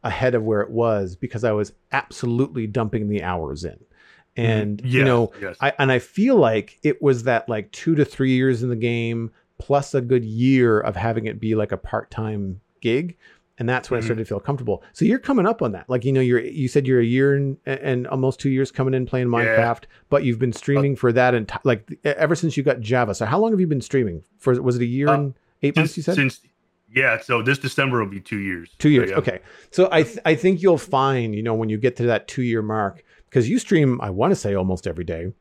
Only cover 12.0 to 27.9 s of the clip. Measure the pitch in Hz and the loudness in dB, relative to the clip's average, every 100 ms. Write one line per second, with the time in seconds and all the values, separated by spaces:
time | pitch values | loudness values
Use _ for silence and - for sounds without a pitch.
12 | - - 110 107 98 92 _ _ 117 123 | -6 -8 -6 -6 -6 -10 _ _ -2 -2
13 | 175 - _ _ _ _ 117 127 - 120 | -2 -12 _ _ _ _ -4 -2 -2 -4
14 | 113 110 110 101 - 139 117 95 - - | -2 -4 -4 -6 -4 -6 -4 -6 -6 -2
15 | - 254 - 269 185 226 131 95 - 127 | 0 0 0 2 2 0 -2 -4 -4 -2
16 | 120 131 127 120 - 151 127 147 131 127 | 0 0 2 2 -2 -4 0 0 2 2
17 | 117 123 139 139 139 135 - 135 143 127 | 2 2 2 2 -2 -6 -8 -6 -2 -2
18 | 123 131 131 - 139 131 135 - 131 131 | -2 -2 -2 -2 -2 0 -2 -2 0 0
19 | 123 127 123 120 117 113 117 117 - _ | -2 -2 0 2 2 4 2 -2 -8 _
20 | _ 143 143 113 123 110 - 139 139 131 | _ 0 2 0 -2 -4 -2 0 2 2
21 | 127 117 127 120 107 - 139 113 - 151 | 2 4 4 2 -2 -4 0 0 -4 -6
22 | 147 143 151 165 165 143 139 127 110 127 | -4 0 0 0 -2 0 0 -2 0 0
23 | 113 98 107 151 226 208 180 143 - 139 | 0 -2 -2 0 2 2 0 -2 0 0
24 | 110 82 - _ - 127 131 123 120 127 | 0 -4 -14 _ 0 2 2 0 0 0
25 | 143 139 143 127 _ _ 143 143 151 - | 2 2 0 -6 _ _ 0 2 0 -2
26 | 156 180 135 - _ _ _ _ _ 123 | -2 0 0 -2 _ _ _ _ _ 0
27 | 131 113 - 123 110 139 135 - 135 | 2 0 0 0 2 0 -2 0 0